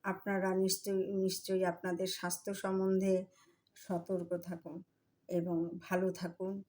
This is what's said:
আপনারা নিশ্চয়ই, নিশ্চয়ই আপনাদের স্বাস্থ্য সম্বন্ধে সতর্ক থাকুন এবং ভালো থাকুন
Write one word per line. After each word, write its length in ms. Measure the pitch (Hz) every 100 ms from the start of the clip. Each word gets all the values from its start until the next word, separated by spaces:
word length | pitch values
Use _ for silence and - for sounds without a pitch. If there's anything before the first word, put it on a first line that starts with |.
আপনারা 460 | 196 190 202 196 190
নিশ্চয়ই, 580 | 190 190 - 202 190 190
নিশ্চয়ই 500 | 196 190 180 - 190
আপনাদের 420 | 180 170 185 170 190
স্বাস্থ্য 460 | - 202 - -
সম্বন্ধে 640 | 196 196 190 190 190 190 185 190 _ - _ _
সতর্ক 540 | - - 175 175 185 175 175
থাকুন 400 | 175 165 156 165 - _ _ _ -
এবং 280 | 180 175 170 170 170
ভালো 280 | - 185 185
থাকুন 420 | 180 175 - 185 196